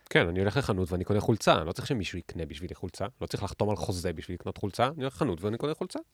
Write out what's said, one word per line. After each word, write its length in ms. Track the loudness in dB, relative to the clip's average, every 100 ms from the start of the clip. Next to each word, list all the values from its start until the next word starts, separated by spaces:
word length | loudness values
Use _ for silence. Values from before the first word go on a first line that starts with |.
| 2
כן, 180 | 4 4
אני 120 | 4
הולך 160 | 4 2
לחנות 360 | 2 2 2
ואני 120 | 0
קונה 160 | 2 2
חולצה, 380 | 4 4 6 4
אני 80 | 4
לא 60 |
צריך 140 | -4 -2
שמישהו 320 | -2 -2 -6
יקנה 280 | -8 -6 -6
בשבילי 280 | -6 -10
חולצה, 320 | -8 -8 -6 -8 -6
לא 60 | -6
צריך 160 | -4
לחתום 280 | -4 0 0
על 60 | 2
חוזה 360 | -2 -2 -2
בשביל 220 | -4 -6
לקנות 220 | -8 -8 -4
חולצה, 280 | -4 2 2
אני 160 | 2
הולך 120 | -4
לחנות 280 | 0 -2 0
ואני 140 | -2 -2
קונה 160 | -2
חולצה. 240 | -2 -6 -8 -8